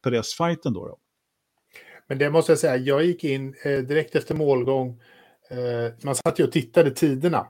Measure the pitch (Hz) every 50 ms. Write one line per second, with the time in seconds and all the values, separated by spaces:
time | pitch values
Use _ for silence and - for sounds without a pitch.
0 | - 131 120 117 110 - - - 170 170 170 170 - 131 110 95 - - - _
1 | _ _ _ _ _ _ _ _ _ _ _ _ _ _ _ - - - - -
2 | _ - 139 135 143 147 147 165 156 - 160 - - 151 131 127 127 139 139 143
3 | 160 175 175 175 - 147 135 135 135 135 135 - - 143 139 135 131 131 143 156
4 | - - - 156 151 - 160 160 151 143 135 127 120 135 135 135 127 127 120 120
5 | _ _ - - - _ _ _ _ - 127 123 123 120 117 117 117 117 117 -
6 | - 143 131 - - 165 160 - 151 - - 165 131 - - 135 127 135 131 -
7 | 170 147 135 131 151 175 160 107 90 -